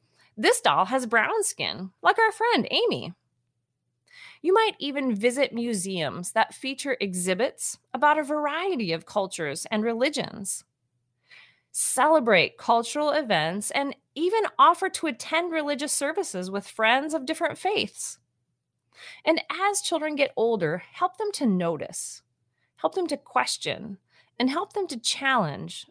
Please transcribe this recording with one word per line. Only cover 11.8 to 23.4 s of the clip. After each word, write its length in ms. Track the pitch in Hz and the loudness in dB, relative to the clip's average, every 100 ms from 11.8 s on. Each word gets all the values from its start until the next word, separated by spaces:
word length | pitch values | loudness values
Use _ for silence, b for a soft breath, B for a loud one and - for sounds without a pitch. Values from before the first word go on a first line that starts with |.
| - - 285 311 233 190 139 - | -2 4 6 6 6 6 4 0
cultural 540 | - 226 233 294 294 | 2 2 2 -2 0
events 600 | 294 254 175 156 196 202 | 0 2 2 0 -2 -4
and 240 | - 277 - _ - | -2 -2 -6 _ -4
even 280 | 349 440 403 - | 0 2 0 6
offer 300 | 285 349 381 | 6 6 0
to 180 | - 320 | -4 -4
attend 440 | 233 - 320 349 | -4 -2 -2 0
religious 420 | 320 294 285 294 | -2 -2 -4 -2
services 580 | - 285 320 349 185 185 | -2 -2 -2 -4 -6 -6
with 160 | 196 - | -6 -6
friends 460 | - 220 254 302 | 0 4 4 2
of 120 | 311 262 | -4 -4
different 320 | 320 339 - | -2 -4 -2
faiths. 640 | 370 415 - - - - _ _ _ _ _ _ _ B B B | -2 -2 -2 -6 -12 -12 _ _ _ _ _ _ _ B B B
And 180 | - 330 - | 0 0 0
as 320 | 339 392 403 | -2 0 0
children 340 | - 330 302 294 | -2 -2 -2 0
get 180 | 285 - | 0 2
older, 480 | 226 220 160 175 - | 0 2 0 -2 -6
help 260 | - 359 - | -2 -2 -2
them 140 | 427 | -4
to 120 | - 262 | 0 2
notice, 760 | 185 170 156 - - - - _ _ _ _ _ _ | 2 2 -2 -6 -10 -10 -12 _ _ _ _ _ _
help 200 | 320 381 | -4 -2
them 120 | 349 | -2
to 100 | 277 | -4
question, 800 | - 254 | -2 0